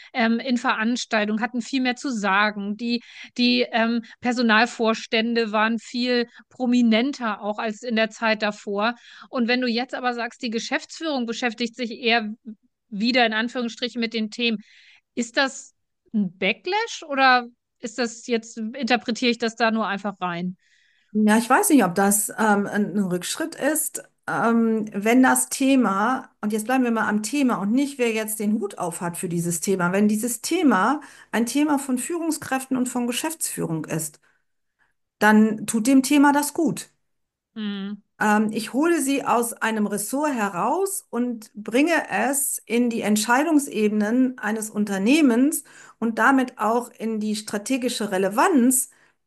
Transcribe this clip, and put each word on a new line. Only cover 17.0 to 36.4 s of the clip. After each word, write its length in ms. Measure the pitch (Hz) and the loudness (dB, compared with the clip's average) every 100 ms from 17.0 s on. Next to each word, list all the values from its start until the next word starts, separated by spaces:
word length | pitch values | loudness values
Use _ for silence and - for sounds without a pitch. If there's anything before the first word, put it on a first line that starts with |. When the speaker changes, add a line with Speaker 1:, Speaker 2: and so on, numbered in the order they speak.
| 320 | -6
Speaker 1:
oder 380 | 269 262 247 240 - _ _ | 2 4 4 0 -12 _ _
ist 180 | 240 233 | -10 -6
das 300 | 240 - - | -6 -6 -4
jetzt, 300 | 226 226 - | -4 -4 -10
interpretiere 760 | 220 269 254 247 - 220 247 | -10 -4 0 0 -2 -2 0
ich 60 | 240 | 0
das 180 | 226 226 | -2 0
da 160 | 226 | 0
nur 160 | 220 196 | 0 -2
einfach 320 | 196 208 196 | -4 -6 -6
rein? 360 | 180 170 180 185 _ _ _ _ _ | -6 -4 -6 -8 _ _ _ _ _
Speaker 2:
Ja, 260 | 208 214 214 | 2 4 4
ich 140 | 233 | 4
weiß 200 | 277 415 | 4 6
nicht, 140 | 294 | 6
ob 120 | 185 170 | 6 4
das, 320 | 196 202 - | 2 2 -2
ähm, 360 | - 220 202 196 | 0 2 2 0
ein, 300 | 202 196 208 | -2 -2 -2
ein 20 | |
Rückschritt 580 | 185 180 - - 320 - | -2 -4 -4 -6 -6 -4
ist. 480 | 285 302 - - - _ - | -2 -2 -4 -8 -16 _ -6
Ähm, 600 | 156 226 233 226 220 214 | -2 2 2 2 0 -4
wenn 300 | 202 208 254 | -4 2 4
das 260 | 254 254 - | 6 4 0
Thema, 800 | - 262 269 208 196 220 262 - _ | 0 2 4 4 2 0 -2 -6 _
und 120 | 214 | -4
jetzt 140 | 214 214 | -4 0
bleiben 180 | 262 | 0
wir 80 | 240 | 2
mal 160 | 226 - | 0 0
am 160 | 208 | -2
Thema 320 | 214 294 262 180 | -2 0 0 0
und 160 | 196 | 0
nicht, 260 | 247 285 - | 0 0 -2
wer 140 | 240 | -2
jetzt 260 | 220 214 - | -2 -4 -4
den 220 | 208 214 | -2 -2
Hut 180 | 392 - | -4 -6
auf 220 | 170 170 | -6 -4
hat 160 | 175 170 | -6 -6
für 120 | 185 | -4
dieses 320 | 175 170 170 | -2 -2 -2
Thema, 320 | - 190 175 | -2 0 0
wenn 160 | 190 208 | 2 2
dieses 320 | 214 240 - | 2 -2 -6
Thema 600 | - 339 302 190 214 294 - - - | -2 2 4 4 2 0 -6 -20 -6
ein 140 | 214 233 | -2 0
Thema 320 | 285 302 277 | 0 2 0
von 200 | 269 247 | -2 -4
Führungskräften 800 | - 339 330 311 - 262 254 262 | -4 -4 -4 -4 -4 -6 -2 -4
und 120 | 247 | -2
von 200 | 247 240 | -2 -4
Geschäftsführung 760 | 240 311 320 - - 165 160 | -4 -6 -6 -8 -6 -4 -4
ist, 360 | - 156 151 - _ _ _ _ _ _ _ _ _ - | -4 -6 -6 -12 _ _ _ _ _ _ _ _ _ 0
dann 480 | 208 214 220 214 - | 6 6 6 2 -4
tut 200 | 233 226 | 0 4
dem 140 | 269 | 4
Thema 280 | 262 294 285 | 6 6 6
das 220 | 277 | 4